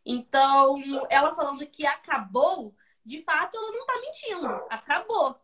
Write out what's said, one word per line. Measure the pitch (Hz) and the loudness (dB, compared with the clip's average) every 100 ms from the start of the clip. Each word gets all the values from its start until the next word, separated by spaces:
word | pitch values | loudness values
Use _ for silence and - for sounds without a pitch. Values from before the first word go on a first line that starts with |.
Então, | - 247 - 277 269 269 269 277 277 269 262 | -8 -8 0 4 6 6 6 4 -2 -6 2
ela | 277 302 320 | 4 4 0
falando | 285 277 294 | -4 -4 -10
que | - 285 | -4 -4
acabou, | - - 220 190 240 330 370 214 _ _ _ 220 | -2 -4 -4 -2 2 2 2 -8 _ _ _ -16
de | 302 | -10
fato, | 330 311 370 453 | -2 -2 -2 -6
ela | 440 | -8
não | 453 523 | -8 -6
tá | 494 | -6
mentindo. | 554 640 480 359 262 - - | -8 -12 -10 -8 -6 -8 -8
Acabou. | 226 - 302 - 440 262 - | -8 -4 -4 -2 0 0 -2